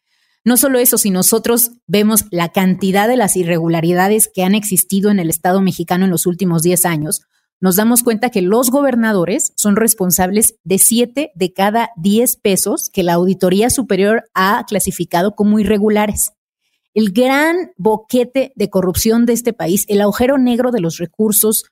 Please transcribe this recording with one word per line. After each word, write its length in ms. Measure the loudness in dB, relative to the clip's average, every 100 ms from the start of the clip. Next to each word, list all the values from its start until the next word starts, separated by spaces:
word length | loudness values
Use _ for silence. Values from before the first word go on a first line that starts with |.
| _ _ _ _ 0
No 120 | 2
solo 200 | 2 2
eso, 220 | 0 0
si 100 | 0
nosotros 600 | 0 0 0 0 0 0 -6 -4
vemos 380 | 0 2 0 -2
la 200 | -2 -2
cantidad 580 | 0 0 0 0 2 2
de 100 | 2
las 180 | 0 0
irregularidades 960 | 0 0 0 0 0 2 2 2 0
que 120 | -2
han 100 | 0
existido 560 | 0 0 -4 -2 0 2
en 80 | 0
el 140 | -2
Estado 280 | -2 0 0
mexicano 460 | 0 -2 -4 -2 0
en 60 |
los 160 | -2 -2
últimos 340 | -2 -2 0
diez 240 | 0 0 0
años, 360 | -2 -4 -8 _ _ _ -4
nos 140 | 0 2
damos 280 | 2 2
cuenta 260 | 0 -2 -2
que 120 | -2
los 300 | 0 0 0
gobernadores 800 | 0 0 0 0 0 0 -2 -4 -4
son 180 | 0 2
responsables 800 | 0 0 -2 0 0 0 -2 -4
de 140 | -2 0
siete 560 | 2 0 0 -2 -8 -4
de 160 | -6
cada 380 | 0 0 0 -2 -4
diez 400 | 0 2 0 0
pesos 520 | -2 0 -2 -4 -6
que 140 | -4
la 120 | 0 2
Auditoría 540 | 0 0 0 2 0
Superior 540 | 0 -2 0 0 0 -4
ha 300 | -2 0 0 -2
clasificado 680 | -4 -4 -6 -2 0 0 0
como 240 | 0 2
irregulares. 720 | 2 0 2 0 0 -2 -6 _ _ _ _ _ _
El 180 | -2 0
gran 640 | 2 2 2 0 -2 -4 -4
boquete 800 | -2 -2 -2 -2 0 -2 -4 -4
de 140 | -2
corrupción 560 | 0 0 0 0 2 2
de 80 |
este 180 | 0 -2
país, 320 | -4 -2 -2 0
el 100 | 0
agujero 380 | 0 0 0 2
negro 340 | 2 0 0
de 80 | -2
los 200 | -2 -6
recursos 640 | -10 -2 0 0 0 -2 -6